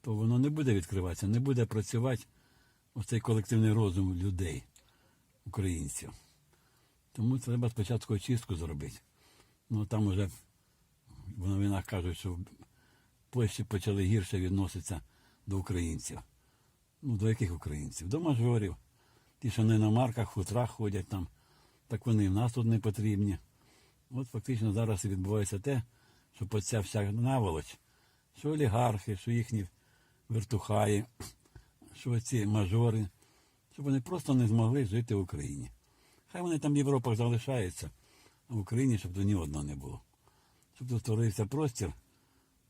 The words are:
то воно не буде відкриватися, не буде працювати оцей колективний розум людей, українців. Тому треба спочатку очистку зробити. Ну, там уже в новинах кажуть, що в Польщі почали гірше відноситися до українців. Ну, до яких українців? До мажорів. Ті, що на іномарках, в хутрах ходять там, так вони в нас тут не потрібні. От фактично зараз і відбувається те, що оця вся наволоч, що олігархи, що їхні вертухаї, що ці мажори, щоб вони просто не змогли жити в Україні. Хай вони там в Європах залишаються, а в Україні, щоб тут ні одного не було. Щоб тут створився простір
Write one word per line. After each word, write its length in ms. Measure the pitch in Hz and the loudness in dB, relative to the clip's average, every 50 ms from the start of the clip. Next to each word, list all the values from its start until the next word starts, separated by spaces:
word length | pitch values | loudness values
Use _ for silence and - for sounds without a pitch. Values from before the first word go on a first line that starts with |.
то 140 | _ 123 110 | _ -2 -2
воно 240 | 107 110 113 120 123 | 2 4 4 4 4
не 120 | 131 147 | 4 4
буде 240 | 147 151 151 131 110 | 2 2 2 4 4
відкриватися, 520 | 98 87 - - 95 90 90 85 - - | 2 2 0 -2 -2 -2 -2 -4 -2 0
не 140 | 98 107 117 | 2 2 2
буде 260 | 127 139 135 120 117 | 2 2 2 2 2
працювати 580 | 104 - 110 101 - - 117 117 135 127 117 - _ _ _ _ _ _ _ _ _ _ _ _ _ _ | 0 0 -2 -2 -2 -2 -2 0 0 -2 -2 -6 _ _ _ _ _ _ _ _ _ _ _ _ _ _
оцей 260 | 120 107 - - 113 | -10 -6 -2 -2 -2
колективний 520 | - - 113 110 101 - 120 113 110 110 107 | 0 2 2 2 2 2 2 4 6 6 6
розум 420 | 113 113 101 87 98 95 92 92 | 4 4 2 2 2 0 0 0
людей, 480 | 87 90 101 95 87 95 82 73 65 - _ _ - _ _ _ _ _ _ _ _ _ _ _ _ _ | 0 -2 -2 -2 -2 -2 -4 -4 -6 -10 _ _ -20 _ _ _ _ _ _ _ _ _ _ _ _ _
українців. 640 | - - - 95 95 90 78 78 71 - - - - - - _ _ _ _ _ _ _ _ _ _ _ _ _ _ _ _ _ _ _ | -10 -4 -2 -2 0 0 -2 -4 -6 -8 -10 -10 -12 -16 -16 _ _ _ _ _ _ _ _ _ _ _ _ _ _ _ _ _ _ _
Тому 260 | - 107 117 131 135 | -2 0 0 0 0
треба 320 | - - 117 120 120 117 | -2 -2 -2 0 0 -2
спочатку 440 | - - 104 - 120 110 - - 110 | 0 -2 -2 -2 -2 -4 -2 -2 -2
очистку 420 | 98 - - 127 113 - - 98 | -2 0 -2 -2 -2 -2 -4 -6
зробити. 420 | 80 82 80 80 71 - - - - _ _ _ _ _ _ _ _ - _ _ _ _ _ | -4 -4 -6 -6 -8 -8 -10 -12 -14 _ _ _ _ _ _ _ _ -20 _ _ _ _ _
Ну, 160 | 117 107 104 | -2 -2 -2
там 200 | 98 - 107 107 | -2 0 0 2
уже 240 | 101 92 95 101 95 - - - _ _ _ _ _ _ _ _ _ _ _ _ _ - - - - - | 2 2 0 0 -2 -4 -10 -20 _ _ _ _ _ _ _ _ _ _ _ _ _ -20 -18 -16 -14 -10
в 120 | - 87 95 | -6 -4 -2
новинах 360 | 98 98 101 101 101 95 90 | 0 2 2 2 2 0 -2
кажуть, 340 | - - 98 87 90 85 - | -2 -4 -2 -2 -2 -4 -4
що 140 | - 98 90 | -6 -6 -6
в 60 | 85 95 - - _ - _ _ _ _ _ _ _ _ _ _ _ _ _ | -6 -8 -12 -14 _ -20 _ _ _ _ _ _ _ _ _ _ _ _ _
Польщі 340 | - 123 120 104 - - 107 | 0 2 2 2 2 -2 -6
почали 400 | - 113 98 - - 101 98 98 | -2 -2 -2 0 0 2 2 4
гірше 360 | 92 110 110 92 - - 95 | 4 4 2 2 0 -2 -2
відноситися 600 | 92 90 95 98 98 90 - 92 82 - 95 76 - - _ _ _ _ _ _ _ | 0 2 2 2 0 0 -4 -8 -8 -6 -8 -8 -10 -14 _ _ _ _ _ _ _
до 120 | - 98 98 | -4 -4 -4
українців. 640 | 92 - 101 90 85 82 80 76 - - - - - _ _ _ _ _ _ _ _ _ _ _ _ _ _ _ - | -2 -2 -2 -2 -2 -2 -4 -6 -8 -10 -10 -12 -14 _ _ _ _ _ _ _ _ _ _ _ _ _ _ _ -4
Ну, 140 | 143 117 | -4 -2
до 120 | 98 101 110 | 0 2 2
яких 260 | 113 - 117 92 85 | 2 2 0 -4 -4
українців? 540 | 78 - - 73 73 73 69 - - 80 90 | -6 -6 -6 -6 -6 -6 -8 -10 -8 -6 -4
До 120 | 110 156 | -4 -2
мажорів. 560 | 175 160 143 117 117 120 120 113 104 92 78 - - _ _ _ _ _ _ _ _ _ _ _ | 0 0 2 2 2 4 4 2 2 0 -4 -8 -14 _ _ _ _ _ _ _ _ _ _ _
Ті, 120 | - 123 | -4 -4
що 140 | 101 - 110 | 0 2 4
на 100 | 110 110 | 4 6
іномарках, 560 | 107 107 107 107 117 131 123 117 - 107 - | 6 6 4 4 4 2 2 0 -2 -4 -4
в 20 | - | -2
хутрах 380 | - 92 - 101 120 123 110 | -4 -4 -2 0 0 0 -2
ходять 380 | - - 113 104 98 95 90 - | -4 -4 -4 -4 -2 -4 -6 -4
там, 200 | 107 95 87 - - _ _ _ _ _ _ _ _ _ _ _ | -6 -6 -6 -6 -10 _ _ _ _ _ _ _ _ _ _ _
так 180 | 113 107 - | -8 -4 0
вони 220 | 123 113 107 104 95 | 2 2 4 4 4
в 40 | 95 | 4
нас 200 | 104 120 123 117 | 2 2 2 0
тут 140 | 131 113 | 0 2
не 120 | 113 113 110 | 2 2 2
потрібні. 600 | 98 113 101 - 104 110 104 98 104 101 95 - - _ _ _ _ _ _ _ _ _ _ _ _ _ 127 | 2 0 -2 0 0 0 2 2 2 0 0 -2 -6 _ _ _ _ _ _ _ _ _ _ _ _ _ -8
От 120 | 123 135 123 | -8 -8 -6
фактично 440 | - 113 - - 131 113 110 113 98 | -6 -8 -4 -2 -2 0 2 2 2
зараз 320 | 107 113 113 107 92 - | 2 2 0 0 0 0
і 40 | 107 | -2
відбувається 500 | 98 92 92 95 104 107 101 - - 98 | -2 0 0 0 2 0 0 0 -2 -4
те, 240 | - 139 139 123 - - _ _ _ _ _ _ _ _ _ | -2 -2 -2 -2 -2 -4 _ _ _ _ _ _ _ _ _
що 160 | - 104 95 | -8 -8 -2
оця 300 | - 104 95 - - 110 | -2 -2 -2 0 0 -2
вся 320 | 95 - - 110 101 101 104 | -2 0 0 -2 0 0 0
наволоч, 680 | 113 120 127 135 131 110 95 80 78 73 - - - _ _ _ _ _ _ _ _ _ _ _ - | 0 2 2 2 2 2 2 0 -2 -4 -8 -14 -20 _ _ _ _ _ _ _ _ _ _ _ -6
що 120 | - 147 | -4 -2
олігархи, 680 | 156 156 147 117 95 117 123 117 110 98 - - 107 | 0 2 2 2 4 4 4 2 2 0 -2 -4 -6
що 140 | 92 - - | -4 -2 0
їхні 360 | 117 117 113 - 113 110 98 87 _ _ _ _ _ _ _ _ _ _ _ _ | 0 0 0 0 -2 -4 -4 -4 _ _ _ _ _ _ _ _ _ _ _ _
вертухаї, 760 | 117 110 104 - - 101 - - 104 104 104 104 104 101 101 - _ _ - - - _ _ _ _ - _ _ _ _ - - - | -2 -2 -2 0 -2 -4 0 2 2 2 4 4 2 2 0 -2 _ _ -16 -16 -16 _ _ _ _ -20 _ _ _ _ -20 -20 -20
що 260 | - - 120 120 117 | -10 -4 -2 -2 0
ці 260 | 113 - - 120 104 | 0 0 -2 0 2
мажори, 640 | 101 107 107 101 90 95 113 117 120 107 110 107 92 _ _ _ _ _ _ _ _ _ _ _ _ _ | 2 2 2 2 2 2 4 4 4 2 2 -2 -2 _ _ _ _ _ _ _ _ _ _ _ _ _
щоб 120 | - 139 | -8 -2
вони 160 | 143 135 135 | 0 0 0
просто 340 | 120 - 180 175 - - 135 | 0 -2 -6 -6 0 2 4
не 140 | 127 123 107 | 4 4 4
змогли 360 | 110 117 113 110 123 143 135 | 4 4 4 4 2 2 0
жити 300 | 98 95 117 117 - 110 | 0 0 -2 0 0 0
в 60 | 101 | 0
Україні. 500 | 95 87 - 76 71 69 71 69 62 62 - _ _ _ _ _ _ _ _ _ _ _ - | 0 -2 -4 -8 -6 -6 -8 -8 -10 -12 -14 _ _ _ _ _ _ _ _ _ _ _ -8
Хай 100 | 175 180 | -6 -4
вони 160 | 180 165 151 | -2 -2 0
там 160 | - 151 147 | 0 2 2
в 20 | |
Європах 400 | 143 139 135 139 131 120 127 113 | 4 4 4 2 2 2 2 0
залишаються, 720 | 107 120 120 120 113 - - 135 123 101 90 90 - - - - _ _ _ _ _ - - _ _ _ _ | 2 2 2 2 0 0 -2 -2 -2 -2 -4 -6 -8 -12 -12 -12 _ _ _ _ _ -20 -20 _ _ _ _
а 60 | 131 | -4
в 40 | 110 | -4
Україні, 400 | 95 - 113 117 135 135 117 95 | -4 -2 0 2 2 4 2 2
щоб 160 | - 90 87 | -2 -4 -2
тут 100 | 95 98 | 0 2
ні 100 | 101 104 | 2 2
одного 300 | 92 82 76 73 73 73 | 2 0 -2 -4 -4 -4
не 120 | 71 73 | -6 -6
було. 240 | 69 67 67 62 58 - _ _ _ _ _ _ _ _ _ _ _ _ _ _ | -8 -10 -10 -12 -12 -14 _ _ _ _ _ _ _ _ _ _ _ _ _ _
Щоб 140 | - 127 123 | -14 -8 -4
тут 120 | 123 110 | -4 -4
створився 460 | - - 110 107 117 113 98 - 107 | 0 0 0 2 2 2 2 0 -2
простір 460 | 101 - 143 156 143 117 - 107 85 69 - _ _ _ _ _ _ _ _ _ _ _ _ _ _ | -2 0 0 0 0 -2 -2 -4 -4 -6 -8 _ _ _ _ _ _ _ _ _ _ _ _ _ _